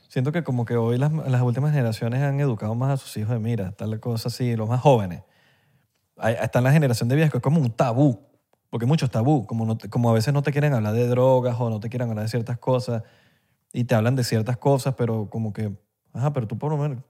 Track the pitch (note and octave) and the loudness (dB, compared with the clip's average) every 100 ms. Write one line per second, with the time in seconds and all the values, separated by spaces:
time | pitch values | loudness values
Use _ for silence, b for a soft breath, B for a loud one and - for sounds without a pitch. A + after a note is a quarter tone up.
0 | _ C3+ C3 E3+ D3+ B2 A#2 A#2+ A2+ B2 | _ -2 -2 -2 -2 -2 0 0 2 2
1 | D3 D#3 C3+ B2 B2 A#2+ D3+ D3 A#2 G#2+ | 0 0 0 2 2 2 2 2 0 -2
2 | A#2 B2+ C#3+ C#3 C#3+ G#2+ G#2+ A#2 C3 C3+ | -2 0 0 2 0 0 -2 -2 0 -2
3 | - G#2+ G#2+ A#2+ A2+ A2+ F#2 G2+ G#2+ A2 | -4 -6 -2 -2 -2 -2 -4 -6 -6 -4
4 | B2 A2+ A#2+ - B2 A2+ A2 B2 D3 B2 | -4 -4 -4 -4 -2 -2 0 2 4 4
5 | F#2+ E2 - _ _ _ _ _ _ _ | 2 -8 -14 _ _ _ _ _ _ _
6 | _ - A2 A#2 A#2 B2+ B2+ D#3 C#3 A#2 | _ -6 -2 -2 -2 0 4 4 4 2
7 | A#2+ C#3+ D#3+ B2 C#3 E3 B2 - C3+ A2+ | 0 2 2 0 0 2 2 0 0 4
8 | D3 G#2+ - _ _ _ _ A#2+ A#2 D#3 | 2 2 -6 _ _ _ _ -4 0 2
9 | C3 A2+ A#2+ D3+ G2 A2+ A2 A2+ G2+ B2 | 0 0 2 2 0 -4 -2 -4 -4 0
10 | A#2+ A2+ B2 C#3+ C#3+ C#3+ D3 B2+ A2 A2+ | 2 4 2 0 0 0 0 0 0 0
11 | A#2+ B2 C3 C3 B2 A#2 A#2 A2 A2+ A#2+ | 2 4 4 4 2 -2 -2 -4 -6 -6
12 | A#2+ G#2 A2 A#2+ A2 A#2+ - B2+ A#2+ A2+ | -4 -4 -4 -4 -4 -4 0 0 0 -4
13 | b b b b b b _ - A#2+ A#2 | b b b b b b _ -6 0 2
14 | A2+ C3 A#2 A2 G#2+ A#2+ C#3+ C#3 C3+ - | 2 0 0 0 0 0 2 2 0 -2
15 | A#2 A2 G2+ A#2 A2 G2 G#2+ G2 _ _ | -2 -2 -4 -6 -6 -4 -6 -8 _ _
16 | _ - C#3+ C#3+ G#2+ A2 C#3+ D3+ D3 B2 | _ -4 -2 -2 -4 -6 -4 -2 -4 -6
17 | - | -8